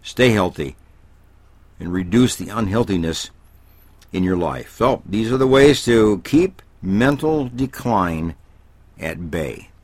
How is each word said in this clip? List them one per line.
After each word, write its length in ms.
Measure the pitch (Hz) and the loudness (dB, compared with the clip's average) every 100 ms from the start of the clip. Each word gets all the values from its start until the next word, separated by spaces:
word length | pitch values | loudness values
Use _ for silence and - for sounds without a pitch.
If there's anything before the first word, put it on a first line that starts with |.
stay 280 | - - 127 | -14 2 2
healthy, 440 | 107 90 - 71 - _ _ - _ _ _ _ _ _ - | 4 0 -4 -10 -10 _ _ -20 _ _ _ _ _ _ -14
and 140 | 85 | -6
reduce 420 | 90 90 113 127 | -4 0 2 2
the 140 | - 87 | 0 -8
unhealthiness 840 | 107 107 107 104 92 82 80 - - _ - _ _ _ _ - | -4 -2 0 0 -2 -2 -6 -10 -16 _ -20 _ _ _ _ -10
in 120 | 92 | -4
your 120 | 92 92 | 0 0
life. 400 | 82 65 58 - | -2 -6 -12 -2
So 260 | 117 113 - | 0 0 -4
these 240 | 101 113 | -4 -2
are 60 | 131 | 0
the 100 | 131 | 4
ways 380 | 135 143 131 | 6 6 6
to 360 | - 117 107 101 | 2 4 4 2
keep 360 | - 147 185 - _ _ | 0 2 2 -4 _ _
mental 680 | 92 98 127 143 156 156 127 | -2 2 2 0 -2 -2 -4
decline 880 | 120 131 - 123 107 90 80 82 - _ - _ _ _ - | -6 -6 -4 -2 0 0 -4 -6 -8 _ -20 _ _ _ -12
at 320 | 80 82 85 | -10 -10 -8
bay. 400 | 85 71 53 - _ | -6 -6 -10 -18 _